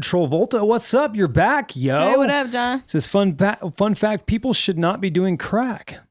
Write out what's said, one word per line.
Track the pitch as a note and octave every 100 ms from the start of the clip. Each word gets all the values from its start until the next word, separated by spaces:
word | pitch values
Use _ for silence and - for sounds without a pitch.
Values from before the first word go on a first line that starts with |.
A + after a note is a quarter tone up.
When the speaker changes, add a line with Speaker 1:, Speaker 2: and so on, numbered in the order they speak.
Speaker 1:
Travolta, | - F3+ D#3 D#3+ A3+ A#3+ G#3
what's | A#3 -
up? | B3 D4 G#3+
You're | F3+
back, | A#2+ G3 C#4+ - C3+
yo. | C3 C#3 F3
Speaker 2:
Hey, | C4
what | C#4
up, | C#4+ C4
John? | B3 A#3+ C4 -
Speaker 1:
Says, | D#3 -
"Fun | G3+ G3 D3
pa-, | G3 G#3 F3+ -
fun | G#3 G3+
fact, | G#3+ G#3+ -
people | G#3+ C4
should | A3+ - E3+
not | E3+ G#3
be | F#3+
doing | E3 F#3+ F3
crack." | - G#3 B3+ G#3 - - _